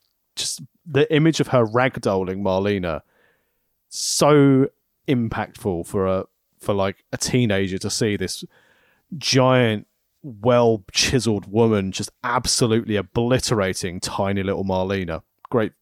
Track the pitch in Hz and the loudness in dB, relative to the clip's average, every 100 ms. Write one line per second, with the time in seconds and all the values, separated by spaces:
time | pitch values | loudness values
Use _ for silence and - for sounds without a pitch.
0 | _ _ _ - - - 147 _ 175 139 | _ _ _ -10 -8 -10 -14 _ -4 0
1 | 151 151 160 151 - 131 110 117 131 120 | 2 2 2 2 2 2 2 2 0 -2
2 | 117 98 92 95 98 92 101 101 87 73 | -2 -2 -2 -4 -2 0 0 -2 -2 -6
3 | - _ _ _ _ _ _ _ _ - | -10 _ _ _ _ _ _ _ _ -10
4 | - - 147 147 139 135 139 - _ _ | -4 2 4 6 6 4 2 -4 _ _
5 | - 123 113 - 107 - 104 85 85 104 | -2 -2 -2 -4 -8 -6 -4 -4 -4 -2
6 | 95 95 - _ _ _ - 101 98 - | 0 -2 -4 _ _ _ -4 -2 -2 -6
7 | _ 123 - 131 117 98 98 95 104 - | _ -8 -2 0 0 0 -2 -4 -6 -2
8 | 113 101 90 - - _ _ _ _ _ | -2 -2 -6 -8 -16 _ _ _ _ _
9 | _ 151 - 131 127 127 117 104 - _ | _ -8 0 2 4 4 2 0 -8 _
10 | _ _ 147 107 113 120 120 110 - - | _ _ -20 -4 2 4 4 0 -4 -4
11 | - 131 110 101 92 104 117 104 95 - | 0 0 0 -2 -2 2 2 2 -2 -6
12 | 101 - 123 123 - - 120 110 107 104 | -10 -8 0 0 2 0 2 2 2 -2
13 | 92 123 117 127 - 110 95 90 95 87 | -2 -2 2 2 2 0 0 -2 -6 -6
14 | - - 98 98 95 95 98 92 95 98 | -6 -4 -2 -2 -2 -2 -2 -2 0 -2
15 | 87 80 - _ - 123 107 - | -4 -8 -10 _ -4 -2 -2 -6